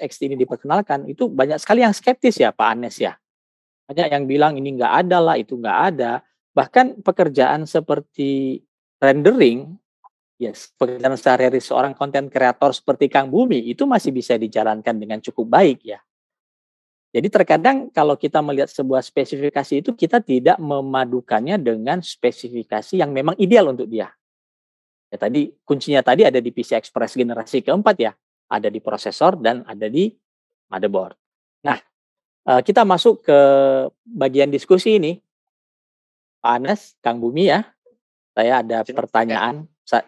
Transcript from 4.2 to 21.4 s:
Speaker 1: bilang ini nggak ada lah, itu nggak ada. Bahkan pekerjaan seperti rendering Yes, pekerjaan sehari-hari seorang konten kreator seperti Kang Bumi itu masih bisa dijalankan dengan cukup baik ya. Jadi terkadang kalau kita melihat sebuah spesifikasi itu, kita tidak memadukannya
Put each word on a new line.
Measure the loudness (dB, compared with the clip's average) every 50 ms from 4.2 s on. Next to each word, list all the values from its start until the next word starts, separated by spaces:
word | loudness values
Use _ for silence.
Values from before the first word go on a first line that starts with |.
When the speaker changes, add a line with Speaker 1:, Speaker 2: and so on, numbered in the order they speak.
| -2
Speaker 1:
bilang | 0 2 2 2 2 2 -2
ini | -6 -8 -4
nggak | -2 0 2 2 2 2
ada | 2 2 2 4
lah, | 2 2 0
itu | -2 -6 -8
nggak | -8 -4 -2 0 0 0 0 -2
ada. | -2 -4 -4 -4 -6 -10 _ _ _ _ _
Bahkan | _ -2 -2 2 4 4 4 4 0 -4 -4
pekerjaan | -2 0 2 0 2 2 2 2 2 2 -2 -4 -4
seperti | -4 -4 -2 -2 -4 -4 -6 _ _ -6 -4 -2 -2 -2 -2 -4 -6 -8 -10 _ _ _ _ _ _ _
rendering | 2 2 4 4 4 4 4 6 4 4 4 0 -4 -12 -18 -20 _ _ _ _ _ _ _ _ _ _ _
Yes, | -12 -12 -12 -12 -14 -20 -20 _
pekerjaan | _ -4 -4 -2 -2 -2 -2 -2
sehari-hari | 0 2 2 2 4 2 2 0 0 -2
seorang | -2 -2 -2 -2 -2 -4
konten | -6 -6 -4 -2 -4 -4 -4
kreator | -2 0 2 2 2 2 0 0 0
seperti | 0 -2 -4 0 0 0 0
Kang | 2 0 0 0 0
Bumi | 0 0 2 0 -2 -2 -4 -4
itu | -4 0 0
masih | 0 0 0 -2 -4
bisa | -4 -2 -2 -2
dijalankan | -2 -2 -4 -2 -2 -2 -2 -2 -2 -4 -6 -6
dengan | -6 -6 -8 -10 -10 -10
cukup | -8 -8 -6 -2 0
baik | 2 4 4 4 2 -2
ya. | _ -14 -18 -18 _ _ _ _ _ _ _ _ _ _ _ _ _ _ _ _ _ _ _ _ _ _ -4
Jadi | -4 -2 2 2
terkadang | 2 4 4 2 2 2 2 0 0 -4 -6
kalau | -2 0 0 0 0 -2
kita | -2 -2 -2 -2 -2
melihat | -2 -2 -2 -2 -4
sebuah | -4 -6 -4 -2 -2 -2
spesifikasi | -2 -2 -4 -4 -4 -4 -4 -6 -6 -4 -4 -4 -4 -2 -4 -4
itu, | -2 -4 -4
kita | -4 -2 0 0 0
tidak | 0 0 -2 2 4 2 2 2
memadukannya | 0 -4 -4 -4 -4 -4 -2 -2 -2 -2 -4 -6 -4 -2 -2 -2